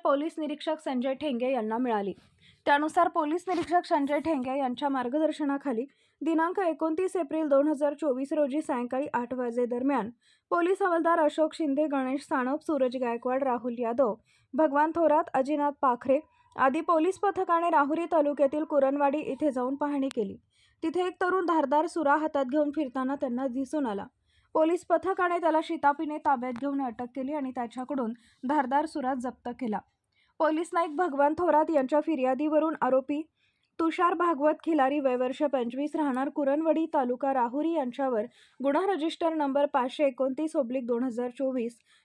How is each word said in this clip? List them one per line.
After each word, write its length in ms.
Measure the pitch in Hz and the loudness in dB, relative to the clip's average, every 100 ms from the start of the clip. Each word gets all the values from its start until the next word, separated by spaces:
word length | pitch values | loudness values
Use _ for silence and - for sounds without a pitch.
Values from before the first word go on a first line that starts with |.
पोलीस 320 | 339 285 320 320 | 0 0 0 -6
निरीक्षक 420 | 294 294 330 311 | -6 -6 -4 -4
संजय 340 | 302 254 262 | -4 -4 -2
ठेंगे 380 | 262 302 233 254 | -4 -4 -2 -2
यांना 260 | 262 214 226 | -2 -2 -2
मिळाली. 360 | 254 208 202 - _ _ _ _ | -2 -2 -4 -8 _ _ _ _
त्यानुसार 420 | - 285 302 349 349 | 0 2 2 2 2
पोलीस 360 | 349 294 349 370 | 2 -2 -2 -2
निरीक्षक 380 | 349 311 349 | -4 0 0
संजय 340 | - 320 277 294 | 2 0 0 -2
ठेंगे 380 | 320 294 254 277 | 0 -2 -2 -2
यांच्या 320 | 262 247 285 | -2 -2 -2
मार्गदर्शनाखाली 960 | 269 240 294 311 302 285 277 285 226 277 _ _ - | -2 -2 0 0 0 -2 -2 -2 -4 -6 _ _ -6
दिनांक 380 | 302 320 339 370 | 0 2 0 0
एकोणतीस 560 | 349 294 320 320 370 | -2 0 -2 0 -2
एप्रिल 320 | 370 285 311 311 | -2 -2 -2 2
दोन 200 | 277 302 | 4 4
हजार 260 | 277 294 | 2 -2
चोवीस 400 | 294 311 254 277 | 0 -2 -2 -2
रोजी 280 | 311 285 294 | 0 0 -2
सायंकाळी 460 | 302 247 240 254 302 | -2 -4 -4 -4 -2
आठ 200 | 240 240 | -4 -4
वाजे 320 | 254 247 233 | -6 -4 -2
दरम्यान 440 | 240 240 269 269 208 - _ _ - | -2 -2 0 0 -2 -10 _ _ -2
पोलीस 300 | 349 339 381 | 0 2 2
हवालदार 380 | 381 339 330 339 | 2 2 2 4
अशोक 340 | 302 311 311 | 2 2 0
शिंदे, 320 | - 311 269 302 | 0 -2 0 0
गणेश 360 | 277 262 277 | 0 -2 -4
सानप, 380 | - 285 254 302 | -2 -2 0 -2
सूरज 360 | - 285 254 254 | -2 0 0 -2
गायकवाड, 460 | 247 233 247 262 | -4 -2 -2 -2
राहुल 320 | 269 240 247 240 | 0 -2 -4 -4
यादव, 340 | 226 240 240 - _ _ _ | -2 2 0 0 _ _ _
भगवान 380 | 262 311 285 320 | 0 2 2 2
थोरात, 340 | 330 311 302 339 | 2 4 4 2
अजिनाथ 380 | - 262 302 285 285 | -2 0 0 0 0
पाखरे 380 | 269 240 269 262 - _ _ | 0 2 0 0 -2 _ _
आदी 260 | - 269 302 | 0 0 2
पोलीस 380 | 349 320 339 - | 2 2 2 0
पथकाने 500 | 392 370 359 339 339 | 0 0 0 2 4
राहुरी 360 | 320 277 320 339 | 2 2 0 0
तालुक्यातील 520 | 330 285 294 269 302 | 2 2 2 0 0
कुरणवाडी 560 | 311 294 269 285 277 302 | 0 2 2 2 0 0
इथे 300 | - 262 302 | -4 -2 -2
जाऊन 240 | 247 247 | 0 -2
पाहणी 320 | 277 294 285 269 | -2 -2 -2 -2
केली. 220 | 247 202 - _ _ _ _ | -4 -6 -8 _ _ _ _
तिथे 220 | 320 349 359 | -4 -2 -2
एक 80 | 359 | -2
तरुण 240 | 359 381 | 0 2
धारदार 400 | 339 320 277 294 320 | 2 2 2 2 2
सुरा 280 | 339 285 | 0 2
हातात 300 | 302 311 285 | 2 2 -2
घेऊन 260 | 262 302 294 | 0 0 0
फिरताना 440 | 294 262 262 262 | -2 -4 -4 -4
त्यांना 300 | 285 269 240 269 | -2 -4 -2 -4
दिसून 380 | 247 262 311 | -4 -4 -2
आला. 200 | 254 196 254 _ _ _ _ | -2 -4 -10 _ _ _ _
पोलीस 300 | 311 320 339 | 2 2 2
पथकाने 520 | - 330 339 392 349 349 | 0 0 2 0 0 2
त्याला 220 | 330 311 | 2 2
शिताफीने 540 | 320 330 285 285 311 302 | 0 0 2 2 -2 -2
ताब्यात 360 | 302 262 254 | 0 0 -2
घेऊन 280 | 240 285 277 | -6 -4 -4
अटक 340 | 262 226 247 | -4 -6 -10
केली 180 | 269 262 | -8 -6
आणि 180 | 302 262 | -4 -6
त्याच्याकडून 600 | 247 233 247 254 277 220 240 _ _ 254 | -6 -8 -8 -6 -4 -4 -6 _ _ 0
धारदार 380 | 302 254 277 | 0 2 0
सुरा 280 | 311 302 254 | 0 -4 -4
जप्त 360 | 262 262 - 240 240 | -4 -6 -8 -10 -6
केला. 200 | 240 202 - _ _ _ _ - | -4 -4 -8 _ _ _ _ 0
पोलीस 300 | 311 311 339 | 0 0 0
नाईक 220 | 359 339 | 0 0
भगवान 380 | 294 359 277 285 311 | 0 0 2 2 2
थोरात 320 | 349 302 311 | 4 4 4
यांच्या 300 | 302 262 302 | 2 2 2
फिर्यादीवरून 720 | 311 294 254 262 302 302 320 311 | 2 0 2 2 2 2 2 0
आरोपी 400 | 254 262 262 294 320 _ _ _ _ - | 2 2 2 -4 -6 _ _ _ _ -2
तुषार 340 | 339 320 349 | -2 2 2
भागवत 400 | 349 349 277 302 311 | 2 0 2 2 2
खिलारी, 340 | 311 311 262 294 | 0 2 2 2
वय 160 | 269 | 0
वर्ष 260 | 247 254 262 | 0 -2 -2
पंचवीस, 520 | 294 262 233 247 294 | 0 0 -2 -4 -4
राहणार 340 | 311 294 254 277 | -2 -2 0 -2
कुरणवाडी, 560 | 302 269 294 320 311 320 | -2 0 2 2 0 0
तालुका 400 | 302 254 247 277 | 0 0 -2 -2
राहुरी 380 | 269 233 269 320 | 0 0 -2 -2
यांच्यावर 540 | 330 254 240 269 226 240 _ _ - | -2 -2 -2 -2 -2 -4 _ _ -4
गुन्हा 260 | 269 294 392 | 0 2 0
रजिस्टर 460 | 349 320 - 330 | 0 -2 -2 -2
नंबर 320 | 320 277 269 | 0 0 0
पाचशे 400 | 285 269 254 - | 2 2 0 0
एकोणतीस 500 | 277 254 262 262 311 | 0 2 -2 -2 -2
ओब्लिक 300 | 330 233 262 | -2 -2 -2
दोन 180 | 240 240 | -2 -2
हजार 260 | 262 226 247 | -2 -4 -6
चोवीस, 500 | 240 262 254 233 - _ _ | -4 -2 -2 -4 -8 _ _